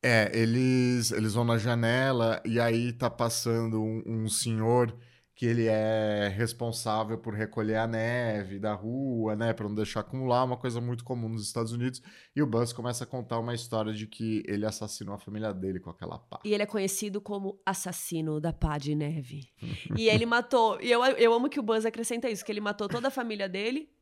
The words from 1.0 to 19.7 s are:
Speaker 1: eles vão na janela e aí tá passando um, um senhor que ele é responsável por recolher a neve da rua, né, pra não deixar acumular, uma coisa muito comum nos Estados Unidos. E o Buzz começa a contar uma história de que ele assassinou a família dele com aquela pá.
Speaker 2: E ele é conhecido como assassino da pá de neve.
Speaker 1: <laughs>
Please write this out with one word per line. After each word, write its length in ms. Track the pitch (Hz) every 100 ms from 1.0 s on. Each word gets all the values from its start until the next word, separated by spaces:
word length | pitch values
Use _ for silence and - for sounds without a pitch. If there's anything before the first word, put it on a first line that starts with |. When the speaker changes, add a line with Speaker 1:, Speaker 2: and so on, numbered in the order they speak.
| 110
Speaker 1:
eles 220 | 117 110
vão 100 | 107
na 140 | 117 117
janela 840 | 110 120 117 123 135 131 113 110 -
e 140 | 113
aí 320 | 117 117 120
tá 180 | 120 123
passando 720 | - 117 113 - 113 113 110
um, 200 | 110 113 -
um 220 | 113 110
senhor 680 | 101 120 110 110 123 120 - - _ _ _
que 100 | 120
ele 200 | 117 113
é 600 | 110 110 110 107 104 101
responsável 920 | 98 117 117 120 117 - 107 110 113
por 160 | 117
recolher 440 | 107 107 - 107 110
a 100 | 117
neve 720 | 113 113 123 120 107 95 98
da 140 | 107
rua, 640 | 104 107 127 139 120 110 107
né, 180 | 113
pra 140 | 110 104
não 60 |
deixar 280 | 107 104 -
acumular, 420 | 104 131 131 123
uma 140 | 127 120
coisa 220 | 127 120
muito 220 | 120 120
comum 260 | 120 123 113
nos 180 | 113 107
Estados 240 | - 113
Unidos. 300 | 120 123 127 - - - -
E 60 |
o 40 | 147
Buzz 240 | 113 117
começa 300 | 120 120 120 127
a 20 |
contar 320 | 127 117 117
uma 140 | 117 117
história 360 | 117 113 107
de 120 | 107 107
que 360 | - 113 110 -
ele 180 | 104 107
assassinou 500 | 107 107 - 98 101
a 40 |
família 320 | - 107 110
dele 260 | 95 95 90
com 100 | 87
aquela 300 | 82 82 -
pá. 200 | _ -
Speaker 2:
E 100 | 214
ele 80 | 208
é 40 | 208
conhecido 520 | 214 190 196 208 202
como 380 | 202 202 196 - -
assassino 720 | 190 - 170 - 165 160 151
da 140 | 160
pá 240 | 160 156 147
de 160 | 139 151
neve. 520 | 147 160 127 147 139 _
Speaker 1:
<laughs> 360 | -